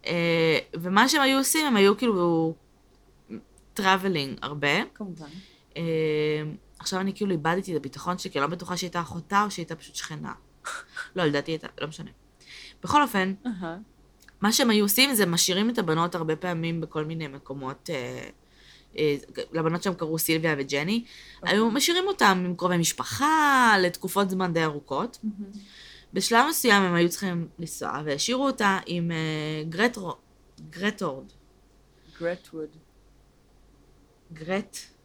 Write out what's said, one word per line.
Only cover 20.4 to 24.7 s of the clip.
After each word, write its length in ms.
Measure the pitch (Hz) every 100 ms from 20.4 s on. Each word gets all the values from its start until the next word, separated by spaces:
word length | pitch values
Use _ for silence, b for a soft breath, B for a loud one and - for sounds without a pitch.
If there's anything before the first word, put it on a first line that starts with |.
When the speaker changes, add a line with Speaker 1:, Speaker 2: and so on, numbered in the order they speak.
| 165 147
Speaker 1:
וג'ני, 460 | 139 143 160 233 233 B B B
Speaker 2:
אוקיי. 160 | -
Speaker 1:
היו 160 | 202 226
משאירים 360 | 247 311 349 381
אותם 360 | 392 214 185
עם 100 | 180
קרובי 220 | 175 180 175
משפחה 500 | 165 - - 107 285 320 294 262 240 202
לתקופות 480 | 180 175 185 196 196
זמן 240 | 185 180
די 100 | 165
ארוכות. 540 | 160